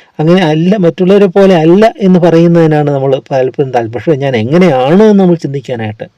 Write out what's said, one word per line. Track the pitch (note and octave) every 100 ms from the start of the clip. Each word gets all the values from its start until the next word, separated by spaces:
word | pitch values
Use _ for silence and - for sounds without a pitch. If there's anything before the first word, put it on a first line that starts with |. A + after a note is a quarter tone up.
| _ -
അങ്ങനെ | D#3 F#3
അല്ല, | E3 D#3 F3 G#3
മറ്റുള്ളവരെ | E3+ - F3+ G3+ G3
പോലെ | G3+ G3 F3+
അല്ല | D#3+ F#3+ A3 -
എന്ന് | G3 F#3
പറയുന്നതിനാണ് | E3+ E3 E3+ E3+ D#3+ D3+ D3
നമ്മൾ | C#3 C#3 C3+ -
പലപ്പോഴും | C#3 C3 - C3+
താല്പര്യം. | B2 A2+
പക്ഷേ | A#2 E3+ C#3
ഞാൻ | C#3 A#2+
എങ്ങനെയാണ് | A2 E3 F3+ C3 C3 F#3
എന്ന് | A3 G3+
നമ്മൾ | F#3
ചിന്തിക്കാനായിട്ട് | E3 D3 C#3 B2+ B2 G#2+ G#2+ -